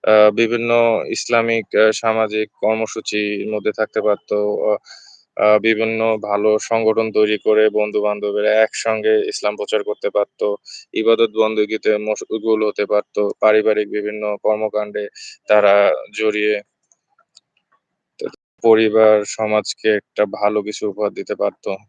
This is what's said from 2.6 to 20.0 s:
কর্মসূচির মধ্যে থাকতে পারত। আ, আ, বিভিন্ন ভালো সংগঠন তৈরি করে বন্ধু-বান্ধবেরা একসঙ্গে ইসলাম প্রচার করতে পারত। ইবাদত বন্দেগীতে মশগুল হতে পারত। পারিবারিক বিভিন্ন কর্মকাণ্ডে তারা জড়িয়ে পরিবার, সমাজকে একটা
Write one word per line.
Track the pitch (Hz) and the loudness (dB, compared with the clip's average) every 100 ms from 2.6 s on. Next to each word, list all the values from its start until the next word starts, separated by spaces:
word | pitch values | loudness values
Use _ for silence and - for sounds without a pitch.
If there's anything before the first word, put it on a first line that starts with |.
কর্মসূচির | 110 110 110 113 - 104 104 104 104 | -2 -2 -4 -6 -6 -4 -4 -4 -6
মধ্যে | 107 101 | -4 -4
থাকতে | 107 107 110 | -4 -4 -2
পারত। | 104 101 _ | 0 -2 _
আ, | 104 104 98 107 104 _ - - _ _ - | -2 -2 -2 -2 -2 _ -20 -20 _ _ 0
আ, | 107 107 | 2 4
বিভিন্ন | 110 110 110 113 113 110 | 2 0 -2 -2 -2 -2
ভালো | 104 101 107 107 | -2 0 2 0
সংগঠন | - 113 110 107 110 | 0 0 2 0 0
তৈরি | 104 107 107 | 2 2 2
করে | 110 107 110 | 2 4 4
বন্ধু-বান্ধবেরা | 107 107 104 104 104 104 104 107 | 2 -2 0 -2 -2 -4 -2 2
একসঙ্গে | 107 110 - 113 110 107 107 101 | 2 2 0 -4 -2 2 0 0
ইসলাম | - 104 | -4 -6
প্রচার | 104 104 107 | -4 -4 -4
করতে | 101 104 104 | -4 -6 -2
পারত। | 104 101 _ 104 101 - - _ | -2 -2 _ -4 -4 -10 -20 _
ইবাদত | 104 110 113 113 107 | -2 0 2 0 0
বন্দেগীতে | 110 110 104 107 110 107 | 0 0 -2 -2 -2 -2
মশগুল | 107 107 - 110 110 110 107 | -2 -6 -6 -6 0 0 0
হতে | 101 | -2
পারত। | 101 104 - - 104 - | -2 -2 -2 -4 -4 0
পারিবারিক | 110 110 107 107 104 | 2 4 2 0 -2
বিভিন্ন | 104 104 107 107 104 | -6 -6 -6 -8 -4
কর্মকাণ্ডে | 107 107 110 104 104 104 101 - - - - | -2 -2 -2 -4 -6 -8 -8 -12 -20 -20 2
তারা | 107 101 101 101 69 - | 4 6 4 4 0 -6
জড়িয়ে | 107 110 107 107 104 - _ _ _ _ _ _ _ _ _ _ _ _ _ _ _ - - _ _ | -4 -2 0 -2 -2 -6 _ _ _ _ _ _ _ _ _ _ _ _ _ _ _ -12 -12 _ _
পরিবার, | 113 110 110 110 110 107 | 4 4 4 4 4 4
সমাজকে | 104 - 110 107 - - 110 | 0 -6 -2 -2 -4 -4 -2
একটা | 104 | -2